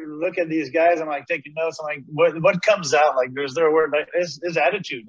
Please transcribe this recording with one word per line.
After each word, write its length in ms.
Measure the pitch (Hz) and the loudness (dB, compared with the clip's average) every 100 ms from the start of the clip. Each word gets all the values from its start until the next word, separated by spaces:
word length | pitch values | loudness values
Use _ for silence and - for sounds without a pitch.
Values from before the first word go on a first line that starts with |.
| 156 | -10
look 320 | 151 180 180 | -6 -4 -2
at 100 | 165 | -2
these 220 | 160 139 | -2 -2
guys, 320 | 160 170 170 | 2 4 2
I'm, 40 | 156 | 0
like, 200 | 143 - | -6 -6
taking 260 | 165 143 | -8 -8
notes. 240 | 151 165 156 | -6 -6 -6
I'm 60 | |
like, 200 | 151 147 131 | -8 -10 -6
what, 340 | 151 165 156 | 2 2 4
what 220 | 175 185 | 2 2
comes 320 | - 196 151 | 2 0 2
out? 200 | 147 151 | 4 4
Like, 200 | 131 127 | 2 -2
there's 180 | 131 143 | -2 -6
their 180 | 135 160 | 0 2
word, 220 | 156 156 | 4 2
like, 160 | 147 147 | 0 -2
his, 260 | 170 180 139 | -2 -4 -6
his 140 | 175 160 | -4 0
attitude. 480 | 156 202 - 135 | 0 0 -6 -12